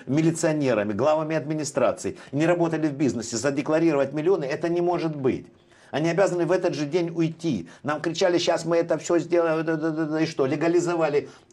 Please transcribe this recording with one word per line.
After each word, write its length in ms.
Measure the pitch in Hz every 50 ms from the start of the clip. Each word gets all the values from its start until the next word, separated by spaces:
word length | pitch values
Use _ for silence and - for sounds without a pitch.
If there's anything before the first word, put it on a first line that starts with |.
| -
милиционерами, 880 | - 131 156 156 165 160 - - 160 156 151 143 127 117 107 101 107 107
главами 420 | 98 127 151 151 156 156 151 160
администраций, 800 | 156 135 147 156 156 147 143 - 139 120 - - - - 98 - - - - -
не 140 | 139 160
работали 420 | 165 175 170 170 160 160 151 156 156
в 60 | 139
бизнесе, 420 | 135 156 127 107 120 107 - 120
задекларировать 800 | 110 117 147 139 143 131 147 156 160 165 165 151 139 139 135 139
миллионы, 320 | 151 151 180 196 175 151
это 220 | 131 151 156 175 170
не 100 | 170 175
может 340 | 175 180 175 160 156 160 151
быть. 320 | 147 131 127 95 - - - - _ _ _ - - - - -
Они 160 | 135 156 170
обязаны 380 | 165 180 196 180 175 175 170
в 60 | 156 185
этот 220 | 180 180 175 147
же 120 | 139 151
день 260 | 143 147 185 170 170 165
уйти. 540 | 165 165 160 165 - - 170 131 92 85 - - - -
Нам 180 | 135 151 151
кричали: 380 | 156 170 165 165 196 180 175 165
"Щас 260 | - 180 170 156 160
мы 140 | 160 170 170
это 180 | 170 170 -
всё 220 | 196 - - 175 170
сделаем", 460 | 156 160 170 170 170 165 156 160 160
да, 120 | 165 165
да, 140 | 156 151 160
да, 140 | 156 156 160
да, 140 | 151 156 160 160
и 40 |
что, 200 | 160 - - 139
легализовали 840 | 131 151 147 165 170 170 175 151 165 175 170 160 147 139 143 131 - - - - _